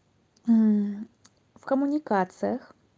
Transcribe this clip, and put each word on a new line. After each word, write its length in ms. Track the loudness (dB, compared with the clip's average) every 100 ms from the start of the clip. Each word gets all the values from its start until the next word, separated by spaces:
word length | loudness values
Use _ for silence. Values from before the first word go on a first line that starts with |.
| _ _ _ _ 2
м, 580 | 4 4 2 0 -6 -12 _ _ _ _
в 100 | -14
коммуникациях 1120 | -4 -2 -2 -4 -2 -2 -2 -6 -6 -6 -10 _ _